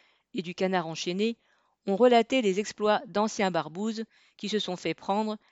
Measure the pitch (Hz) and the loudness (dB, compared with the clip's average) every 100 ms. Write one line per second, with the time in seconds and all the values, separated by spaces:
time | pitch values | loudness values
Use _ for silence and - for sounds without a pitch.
0 | _ _ _ - 170 175 185 185 165 160 | _ _ _ -8 -8 -2 0 0 -2 -6
1 | 185 185 226 233 _ _ _ _ - 196 | -6 -2 -2 -4 _ _ _ _ -4 4
2 | 247 233 226 262 208 185 208 - 214 208 | 6 6 4 2 2 0 -4 -2 0 0
3 | 233 190 214 - 190 170 151 165 220 220 | 0 -2 -2 0 0 0 -4 -6 -6 -6
4 | 233 _ _ _ 202 208 185 180 170 160 | -10 _ _ _ -4 -4 -2 -4 -4 -4
5 | - 202 214 214 _ | -2 -2 -2 -6 _